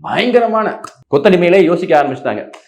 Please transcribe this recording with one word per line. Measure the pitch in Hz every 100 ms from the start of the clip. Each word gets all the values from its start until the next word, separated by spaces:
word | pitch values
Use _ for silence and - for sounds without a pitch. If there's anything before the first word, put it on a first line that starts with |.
பயங்கரமான | - 131 240 240 226 220 196 - - - _
கொத்தடிமையிலே | 143 208 180 175 196
யோசிக்க | 165 175 185 151
ஆரம்பிச்சிட்டாங்க. | 139 131 127 104 - -